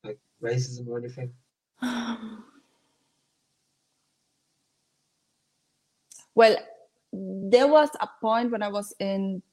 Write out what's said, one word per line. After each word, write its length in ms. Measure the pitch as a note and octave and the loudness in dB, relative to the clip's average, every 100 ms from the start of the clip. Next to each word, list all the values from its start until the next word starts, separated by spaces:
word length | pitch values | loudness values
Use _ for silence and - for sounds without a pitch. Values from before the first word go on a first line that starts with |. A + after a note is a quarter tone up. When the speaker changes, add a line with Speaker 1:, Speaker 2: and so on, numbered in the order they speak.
Speaker 1:
Like 160 | A2 G#2+ _ _ | -14 -16 _ _
racism 460 | A#2 B2+ B2+ B2 A#2+ | -4 -4 -4 -10 -10
or 80 | A#2+ | -10
anything? 340 | A#2+ B2+ B2+ - _ _ _ _ | -10 -12 -14 -14 _ _ _ _
Speaker 2:
<sighs> 580 | B3 A#3+ A#3 A3+ A3 - - _ _ _ _ _ _ _ _ _ _ _ _ _ _ _ _ _ _ _ _ _ _ _ _ _ _ _ _ _ _ _ _ _ _ _ _ - _ - | -8 -6 -8 -10 -12 -16 -20 _ _ _ _ _ _ _ _ _ _ _ _ _ _ _ _ _ _ _ _ _ _ _ _ _ _ _ _ _ _ _ _ _ _ _ _ -20 _ 6
Well, 220 | A3+ G3+ - - _ _ _ | 6 6 -4 -20 _ _ _
there 560 | F#3+ F#3+ F#3+ F#3+ A#3+ C#4 | -12 -10 -8 2 4 8
was 220 | D4+ D4 - | 6 4 -2
a 80 | - - | -8 -4
point 300 | A3 A3+ A#3+ | 0 0 0
when 120 | A3+ | -4
I 40 | G#3 | -4
was 240 | G3+ G#3 - | -6 -8 -8
in 420 | G3 G3 G3 F#3 _ | -4 -2 -4 -6 _